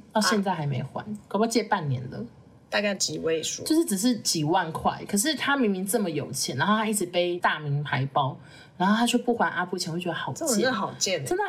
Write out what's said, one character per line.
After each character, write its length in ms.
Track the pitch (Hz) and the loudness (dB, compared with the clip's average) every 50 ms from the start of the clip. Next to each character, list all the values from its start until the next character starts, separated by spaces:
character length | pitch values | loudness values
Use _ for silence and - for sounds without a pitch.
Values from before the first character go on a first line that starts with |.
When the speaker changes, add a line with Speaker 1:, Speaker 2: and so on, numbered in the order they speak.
| - - | -8 -2
Speaker 1:
到 80 | - 220 | 0 2
现 220 | 202 - 220 202 | 2 4 2 2
在 140 | 190 196 180 | 2 0 0
还 100 | 160 147 | -2 -2
没 160 | 143 131 127 | -2 -2 -4
还， 200 | - - - - | -4 -6 -8 -10
Speaker 2:
啊。 40 | - 214 208 - - | -10 -8 -10 -12 -8
Speaker 1:
搞 100 | - - | -2 0
不 60 | 196 226 | 2 2
好 40 | |
借 140 | 233 - 247 | 2 2 0
半 260 | 214 - 214 185 156 | 0 2 0 0 0
年 140 | 143 127 123 123 - | 0 -2 -2 -4 -6
了。 160 | - 202 233 - - - - - - - _ | -8 -10 -10 -12 -14 -20 -20 -20 -20 -20 _
Speaker 2:
大 140 | - - 208 | -4 -2 0
概 120 | 208 208 196 | 0 0 0
几 240 | 180 - - 156 - | 0 -2 -4 -4 -2
位 220 | - 160 165 160 | -2 0 0 0
数？ 220 | 160 - - - - | -2 -4 -6 -6 -2
Speaker 1:
就 100 | - 311 | 2 2
是 120 | 320 330 | 2 2
只 120 | 214 202 | 2 2
是 200 | 185 214 254 240 | 2 2 2 2
几 260 | - - - - 160 147 | 0 0 -2 0 0 2
万 260 | 151 180 185 160 165 | 4 4 2 2 0
块， 300 | 151 139 - 190 - - - | -2 0 0 0 -2 -2 -6
可 100 | - 202 | -2 0
是 160 | 202 254 320 294 | 0 2 0 0
他 200 | 240 - 269 285 | 0 0 0 2
明 140 | 277 240 202 | 4 4 2
明 160 | 190 185 190 | 2 0 0
这 120 | 196 240 | 0 0
么 120 | 226 202 170 | 0 0 0
有 200 | 151 143 127 - | -2 -2 -4 -4
钱， 260 | 135 - - - 143 | -4 -4 -4 -2 -2
然 100 | 131 165 | 0 2
后 80 | 190 214 | 2 2
他 100 | 220 214 | 2 2
一 80 | 214 214 | 0 0
直 120 | 208 175 | -2 -2
背 320 | 170 - 180 180 175 175 175 | -2 0 0 0 0 0 0
大 180 | - 208 175 | 0 0 0
名 240 | 156 151 143 143 147 | 0 -2 -2 -2 -2
牌 240 | 147 - 147 131 135 | -2 -2 -2 -2 -2
包， 300 | 135 - 151 139 135 - - - - - - - - - | 0 0 0 0 0 -2 -6 -14 -20 -20 -20 -20 -12 -4
然 140 | - 180 196 | 0 4 4
后 40 | 214 | 4
他 100 | 226 240 | 4 4
却 100 | 233 247 | 2 2
不 160 | 240 247 247 233 | 0 2 2 2
还 160 | - 180 165 | 2 2 0
阿 140 | - 170 180 | 0 -2 -4
布 140 | 180 196 | -2 -4
钱， 160 | 180 - 165 160 | -4 -4 -4 -4
我 40 | |
就 60 | 175 175 | -4 -4
觉 60 | 170 | -4
得 60 | - | -4
好 180 | - - - 131 | -4 -4 -6 -6
贱。 120 | - 320 | -4 -2
Speaker 2:
这 60 | 302 233 | 0 2
种 20 | |
人 80 | 202 226 | 2 2
真 80 | 262 | 2
的 60 | 254 | 0
好 160 | 196 175 135 131 | 0 -4 -4 -4
贱 240 | - - 196 185 156 | -2 -2 0 0 -2
欸。 60 | 135 | -2
Speaker 1:
真 120 | - 349 | -2 0
的 60 | 392 415 | 0 0